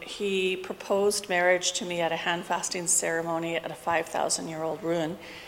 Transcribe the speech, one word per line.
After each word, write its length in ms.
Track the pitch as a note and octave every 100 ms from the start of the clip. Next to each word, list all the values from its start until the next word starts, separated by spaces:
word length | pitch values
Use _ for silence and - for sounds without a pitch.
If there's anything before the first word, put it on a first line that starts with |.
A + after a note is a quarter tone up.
he 560 | - - G3+ F#3+ F#3 F#3
proposed 720 | F#3 G3 - G3 G3+ G3+ -
marriage 440 | F3+ F3+ F3+ F3+
to 120 | -
me 160 | F3+ F3
at 120 | E3
a 40 | E3
hand 280 | - E3+
fasting 420 | F3+ F3 - F#3 E3
ceremony 680 | - E3+ E3 E3 E3 E3 E3
at 140 | -
a 40 |
five 320 | D3+ - E3 E3
thousand 420 | E3+ D#3+ F3 F3
year 140 | D#3+
old 200 | D#3+ D#3
ruin. 360 | E3 E3+ D#3 F#3+ - -